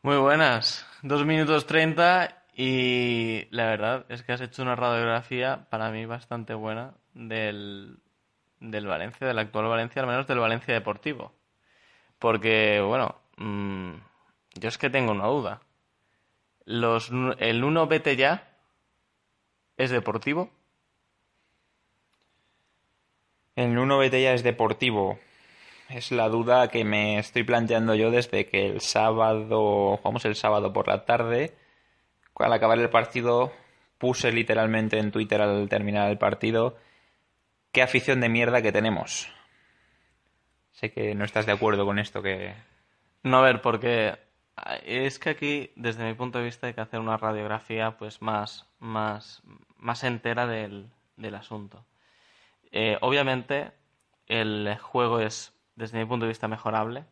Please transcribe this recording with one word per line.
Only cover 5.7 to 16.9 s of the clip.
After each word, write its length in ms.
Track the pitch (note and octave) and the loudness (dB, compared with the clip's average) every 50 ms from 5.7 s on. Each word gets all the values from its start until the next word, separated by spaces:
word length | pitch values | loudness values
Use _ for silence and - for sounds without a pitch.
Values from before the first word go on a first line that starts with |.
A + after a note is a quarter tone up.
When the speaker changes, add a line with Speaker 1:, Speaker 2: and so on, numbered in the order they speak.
| - A2 A2 A2+ | -6 -4 -4 -4
Speaker 1:
mí 140 | A2 A2 A2+ | -4 -6 -8
bastante 480 | A2+ A#2 B2 - _ A#2+ A#2 A2 - A2+ | -8 -10 -12 -10 _ -10 -10 -8 -8 -10
buena 420 | A2 G#2+ A2 A2 A2+ B2 C3+ - _ _ _ _ | -8 -6 -6 -6 -8 -10 -12 -16 _ _ _ _
del, 880 | B2 A#2 A2+ A2+ A2+ A2 G#2+ G#2 G#2 G2+ G2+ G2+ G2 G2 - - - _ _ _ _ _ _ _ _ _ _ _ _ | -18 -12 -8 -6 -4 -4 -4 -4 -6 -10 -12 -14 -14 -16 -20 -20 -20 _ _ _ _ _ _ _ _ _ _ _ _
del 260 | - A2+ G#2+ G#2+ G#2 | -14 -8 -8 -8 -4
Valencia, 400 | G2+ F2+ D#2 F2 A2+ B2 - C3 | -4 -4 -4 -4 -8 -8 -6 -4
del 140 | C3 B2 A2 | -2 -2 -2
actual 300 | G#2+ G#2 - G#2+ G#2+ A2+ | -4 -4 -4 -4 -2 0
Valencia, 320 | A2+ A2+ A#2 A2+ - C#3 | 0 -2 -2 -4 -4 -4
al 80 | C3 B2 | -4 -2
menos 180 | A#2+ B2+ C#3 | -2 -4 -2
del 120 | - C3+ B2 | -2 -2 0
Valencia 340 | A#2 A2+ A2+ A2+ - - A#2+ | 0 0 -2 -2 -2 -2 -2
Deportivo. 580 | A2+ G2+ G#2+ G#2 - - D3+ D3 A#2+ - - _ _ _ _ _ _ _ _ _ _ _ _ _ _ _ _ _ _ | -2 -2 -4 -8 -6 -6 -8 -8 -8 -12 -16 _ _ _ _ _ _ _ _ _ _ _ _ _ _ _ _ _ _
Porque, 600 | - A#2 A2 G#2+ G2+ A2 A2 G#2+ G#2+ G#2+ G#2 G#2 | 2 2 2 2 2 2 4 4 4 4 4 2
bueno, 340 | G2+ G2+ A#2 C3 A#2+ - - - _ _ _ | 2 0 0 0 -2 -2 -4 -10 _ _ _
mm, 560 | - G#2+ G#2+ G2+ G2+ G2+ G2 G2 F#2+ F#2 F#2 D#2 G2 G#2+ _ _ _ _ _ _ _ _ _ _ | -12 -8 -6 -6 -6 -6 -6 -6 -8 -10 -12 -14 -16 -20 _ _ _ _ _ _ _ _ _ _
yo 120 | - A2+ | -8 -8
es 100 | A2+ - | -8 -6
que 120 | - - C3+ | -4 -4 0
tengo 240 | B2 C3+ B2+ A2+ G#2 | 0 0 0 0 0
una 140 | G2 G2 | 0 0
duda. 340 | A2 C3+ D3 A#2 F#2 G#2+ - _ _ _ _ _ _ _ _ _ _ _ _ _ _ _ _ _ _ _ _ _ | -2 -2 -2 -4 -6 -8 -10 _ _ _ _ _ _ _ _ _ _ _ _ _ _ _ _ _ _ _ _ _
Los 480 | - A2+ A#2 A#2 A#2 | -8 -4 -2 0 2